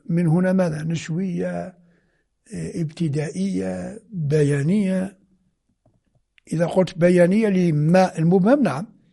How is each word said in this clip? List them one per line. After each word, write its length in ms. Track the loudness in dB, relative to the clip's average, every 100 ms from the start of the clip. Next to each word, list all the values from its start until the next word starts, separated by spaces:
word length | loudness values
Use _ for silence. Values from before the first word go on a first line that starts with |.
| -4
من 180 | 0 2
هنا 260 | 2 2
ماذا؟ 300 | 2 0 -4
نشوية، 960 | -6 -6 -6 -6 -6 -6 -6 -6 -10 -16 _ _ _ _ _ _ _
ابتدائية، 1500 | -10 -8 -6 -8 -4 -4 -4 -6 -6 -6 -4 -6 -8 -10 -14 -14
بيانية. 1040 | -8 -2 2 2 0 0 0 0 -2 -4 -10 _ _ _ _ _ _ _ _ _ _ _ _ -8
إذا 120 | -4 0
قلت 320 | 0 0 2
بيانية 500 | 4 6 4 4 2
لما 680 | 2 2 2 4 4 4 2
المبهم، 460 | 2 4 4 4
نعم، 220 | 2 -2 -10 _ _